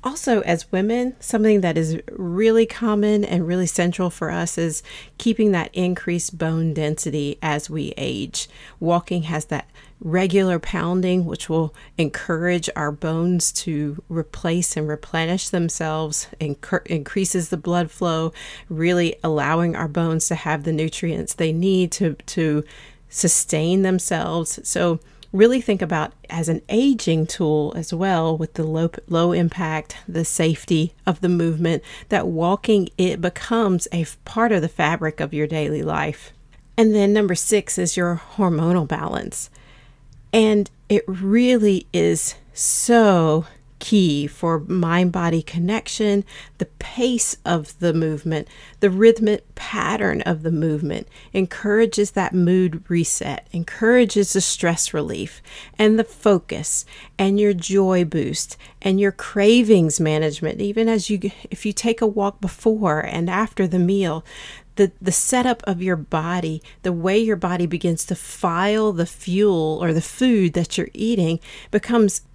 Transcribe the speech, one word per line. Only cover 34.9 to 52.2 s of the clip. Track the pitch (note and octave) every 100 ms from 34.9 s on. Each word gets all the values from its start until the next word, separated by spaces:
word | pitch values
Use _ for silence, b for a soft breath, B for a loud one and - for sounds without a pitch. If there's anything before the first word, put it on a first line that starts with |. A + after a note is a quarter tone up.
| E3 D#3+ D#3
of | D3
your | D3+ D3+
daily | D#3+ D3 D3+
life. | D#3 D#3 D3+ D3 - - - - - -
And | A3
then | G#3+ G3+
number | G#3 G3+
six | F3 - G#3 - -
is | F3 -
your | F3 E3+ - -
hormonal | F#3 D#3 E3 F3+ C#3+
balance. | D3+ - - - - - b b b b b b - -
And | A3 G#3+ G#3 G3 _ -
it | G3+ -
really | F#3 G3 A3+ B3 B3 G#3 F#3+ -
is | F3 E3+ E3 - - -
so | - - - - A#3 G#3+ F3+ D#3+ D#3 D#3+ B - -
key | - G#3 F3+ C#3+ C#3+
for | - E3+ E3
mind-body | D3+ F3+ E3 E3+ F3+ F3+ E3+ E3
connection, | - F3 F3 A3 - - G#3+ G3+ G3 B B -
the | -
pace | - - - B3+ A#3+ - -
of | - E3+ D3 -
the | F3
movement, | D#3+ D#3+ D3+ D#3+ D#3+ - B B B
the | G3+
rhythmic | F#3 A3+ A3+ G#3+ G#3 -
pattern | - - G#3+ - G#3+ G3 -
of | - D#3+
the | D#3+
movement, | D#3+ D#3+ D3+ D3 - - B B
encourages | F#3+ F#3 - G#3 G#3+ A3+ G#3+ G#3
that | G3+